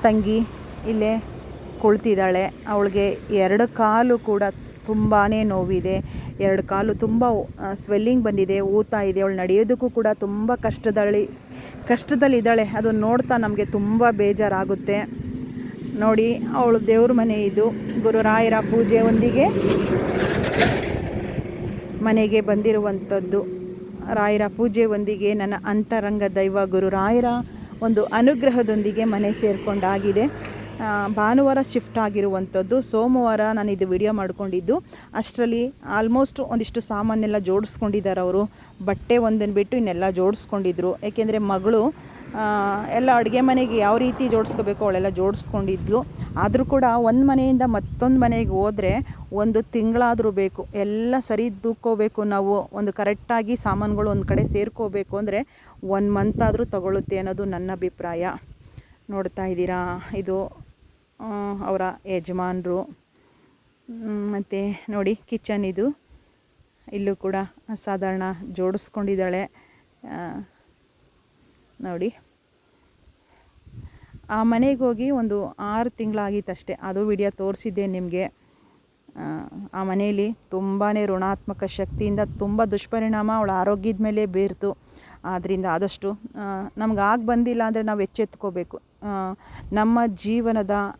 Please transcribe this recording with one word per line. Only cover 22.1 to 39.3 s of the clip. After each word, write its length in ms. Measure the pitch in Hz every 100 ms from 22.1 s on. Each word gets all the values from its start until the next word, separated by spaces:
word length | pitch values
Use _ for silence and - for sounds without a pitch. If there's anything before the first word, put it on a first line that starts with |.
| 220 220 214
ಬಂದಿರುವಂಥದ್ದು. 1040 | 208 202 208 214 208 196 196 202 180 202 185 185 185 185 - - -
ರಾಯರ 280 | 226 208 208 208 196
ಪೂಜೆ 280 | 240 208 226
ಒಂದಿಗೆ 480 | 208 208 208 202
ನನ್ನ 200 | 208 196 202 190
ಅಂತರಂಗ 580 | 208 214 226 202 208 202 185
ದೈವ 220 | 196 196 196
ಗುರುರಾಯರ 600 | 185 190 190 196 240 247 240 247 - - -
ಒಂದು 240 | 226 214 208
ಅನುಗ್ರಹದೊಂದಿಗೆ 1000 | 214 240 294 262 247 220 214 202 208
ಮನೆ 300 | 226 202 208
ಸೇರ್ಕೊಂಡಾಗಿದೆ. 880 | 214 214 196 - 202 190 196 202 196 262 - - - - -
ಆ, 260 | 220 208 202
ಭಾನುವಾರ 500 | 214 214 240 277 269 269
ಶಿಫ್ಟ್ 240 | 247 - 226
ಆಗಿರುವಂಥದ್ದು. 840 | 214 202 196 190 185 190 185 247
ಸೋಮವಾರ 600 | 254 220 233 254 240 220 214
ನಾನು 180 | 220 208
ಇದು 160 | 196 190
ವಿಡಿಯೋ 260 | 185 208
ಮಾಡ್ಕೊಂಡಿದ್ದು. 640 | 214 190 180 202 180 175 294 - - -
ಅಷ್ಟರಲ್ಲಿ 520 | - 220 - 233 233 247
almost 760 | 277 - 202 220 247 269 -
ಒಂದಿಷ್ಟು 400 | 262 233 220 240
ಸಾಮಾನೆಲ್ಲ 560 | 226 208 220 220 214 208
ಜೋಡಿಸ್ಕೊಂಡಿದ್ದಾರೆ 840 | 185 190 208 - 214 202 196 185
ಅವರು. 300 | 180 185 208 - - - 190
ಬಟ್ಟೆ 320 | 196 - 240
ಒಂದನ್ನು 360 | 226